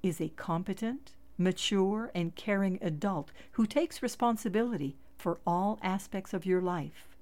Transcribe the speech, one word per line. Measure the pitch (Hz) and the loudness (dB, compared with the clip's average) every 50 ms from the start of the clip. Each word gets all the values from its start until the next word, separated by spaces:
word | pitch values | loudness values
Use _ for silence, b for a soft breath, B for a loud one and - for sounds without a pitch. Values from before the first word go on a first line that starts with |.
is | - 185 165 - | 2 0 0 2
a | 165 156 | -2 -4
competent, | - - - - 165 170 185 - 190 - 226 226 254 277 - - - - - - - - | -4 -8 -4 -2 0 0 0 -2 -4 -2 -2 -2 -4 -4 -8 -14 -20 -18 -18 -14 -2 2
mature, | 175 185 185 - - 247 220 196 190 190 208 220 226 233 - | 2 2 2 2 0 2 4 4 4 4 2 0 -4 -4 -2
and | 175 175 170 - | -2 -2 -2 -4
caring | - - - 202 196 196 190 180 - | -6 0 0 2 2 4 2 0 0
adult | - 175 156 147 - 202 190 160 143 - B B B B | 0 -2 -2 0 0 0 0 0 -2 -6 B B B B
who | - - 226 | 0 2 2
takes | 214 - 294 339 330 - - | 4 4 2 2 2 -2 -4
responsibility | - 233 - - 247 240 233 214 - 220 180 220 233 240 233 165 143 135 135 b b b b | -4 -4 0 2 2 2 2 2 -2 0 2 2 2 2 0 -2 -2 -4 -4 b b b b
for | - - 180 170 - - | -4 -2 -2 -2 0 0
all | - 175 175 190 202 220 214 | 2 2 4 2 2 0 0
aspects | - 185 185 196 - - - 196 190 - - | 0 -2 -2 -2 -2 -4 -6 -6 -6 -4 -6
of | 185 160 | -4 2
your | 190 185 180 | 2 2 4
life | 185 180 180 175 143 147 - - - - - - | 4 2 0 0 -4 -6 -8 -14 -18 -20 -20 -20